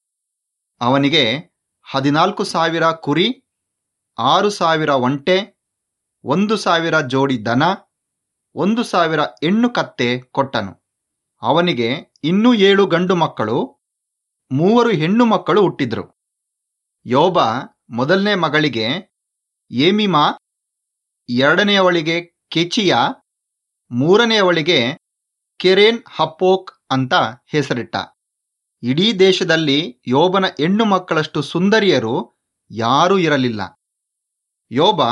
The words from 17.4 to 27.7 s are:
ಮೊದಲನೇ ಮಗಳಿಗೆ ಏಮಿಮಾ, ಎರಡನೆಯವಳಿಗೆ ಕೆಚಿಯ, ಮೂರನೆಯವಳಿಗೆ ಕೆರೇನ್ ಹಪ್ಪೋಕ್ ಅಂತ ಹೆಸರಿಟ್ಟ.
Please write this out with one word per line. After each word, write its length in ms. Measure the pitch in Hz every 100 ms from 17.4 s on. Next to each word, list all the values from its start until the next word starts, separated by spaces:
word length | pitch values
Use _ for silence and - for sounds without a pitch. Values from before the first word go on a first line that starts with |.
| 123 117 - _ _
ಮೊದಲನೇ 460 | 113 135 196 202 202
ಮಗಳಿಗೆ 800 | 160 147 151 117 110 165 - _ _ _ _ _ _
ಏಮಿಮಾ, 600 | 117 156 208 208 156 160 - _ _ _ _ _ _ _ _ -
ಎರಡನೆಯವಳಿಗೆ 920 | 123 139 175 202 202 185 175 156 170 170 _ _
ಕೆಚಿಯ, 460 | 160 170 - 190 123 143 262 _ _ _ _ _ _ _
ಮೂರನೆಯವಳಿಗೆ 1040 | 120 143 208 233 220 185 170 151 160 117 160 _ _ _ _ _ _
ಕೆರೇನ್ 460 | 180 190 214 233 -
ಹಪ್ಪೋಕ್ 640 | - 156 - 185 190 185 _ _
ಅಂತ 220 | 131 127 175 120 120 _
ಹೆಸರಿಟ್ಟ. 500 | 151 139